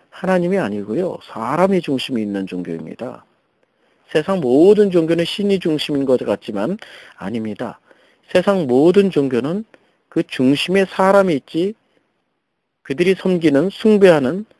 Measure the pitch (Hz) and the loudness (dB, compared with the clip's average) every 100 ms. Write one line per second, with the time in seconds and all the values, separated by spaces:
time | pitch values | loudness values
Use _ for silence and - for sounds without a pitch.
0 | _ - 185 185 175 196 117 104 101 127 | _ -10 -2 -2 0 -2 -2 -6 -6 -6
1 | 180 - - 110 113 156 190 190 151 131 | -6 -8 -14 -10 -6 0 2 0 -2 -4
2 | - 120 104 101 95 90 87 82 80 - | -4 -6 -4 -6 -6 -8 -8 -10 -12 -12
3 | 123 - _ _ _ _ _ _ _ _ | -14 -14 _ _ _ _ _ _ _ _
4 | _ 160 151 190 127 135 185 208 202 175 | _ -4 -2 -2 2 6 6 6 4 2
5 | 160 170 165 - 202 190 175 151 - 143 | 0 0 -2 -4 -2 0 0 -4 -2 -4
6 | 131 123 120 101 - 101 110 208 - - | 0 0 0 -4 -6 -6 -4 -6 -12 -20
7 | - - 95 113 110 101 123 - _ _ | -20 -14 -10 -8 -8 -8 -10 -12 _ _
8 | _ _ - 185 190 190 139 123 165 190 | _ _ -4 -2 0 0 2 4 4 4
9 | 196 151 135 123 135 196 226 _ _ _ | 2 0 -2 -2 -2 -6 -10 _ _ _
10 | _ 165 170 - 131 143 - 196 190 - | _ -6 -4 0 0 0 0 0 0 0
11 | 190 196 190 139 - 160 190 226 _ _ | 2 4 2 0 -4 -4 -4 -6 _ _
12 | _ _ _ _ _ _ _ _ - 139 | _ _ _ _ _ _ _ _ -8 -2
13 | 180 185 190 180 160 139 185 - 220 208 | 0 0 0 0 2 2 0 0 2 6
14 | 190 156 127 180 220 | 6 6 2 -4 -8